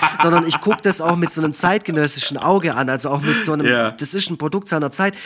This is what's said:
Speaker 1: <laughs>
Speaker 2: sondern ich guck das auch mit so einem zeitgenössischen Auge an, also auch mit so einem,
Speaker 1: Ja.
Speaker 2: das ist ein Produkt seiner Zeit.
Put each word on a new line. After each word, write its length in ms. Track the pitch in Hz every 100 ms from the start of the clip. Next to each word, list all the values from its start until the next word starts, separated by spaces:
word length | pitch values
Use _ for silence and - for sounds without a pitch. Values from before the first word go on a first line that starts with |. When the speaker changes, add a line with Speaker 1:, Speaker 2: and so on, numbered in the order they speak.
Speaker 1:
<laughs> 220 | 156 -
Speaker 2:
sondern 240 | 165 170 165
ich 140 | 196
guck 220 | 208 -
das 180 | 202 180
auch 160 | 165 175
mit 140 | 165
so 80 | 160
einem 140 | 156
zeitgenössischen 840 | 143 180 208 208 156 147 - - 139
Auge 380 | 151 196 165
an, 160 | 120 131
also 180 | 131 139
auch 140 | 143
mit 180 | 151 226
so 120 | 160
einem, 100 | 151
Speaker 1:
Ja. 280 | 123 120 110
Speaker 2:
das 200 | 110 147
ist 160 | 196 -
ein 80 | 165
Produkt 320 | 151 196 196
seiner 220 | 160 143
Zeit. 240 | - 196 196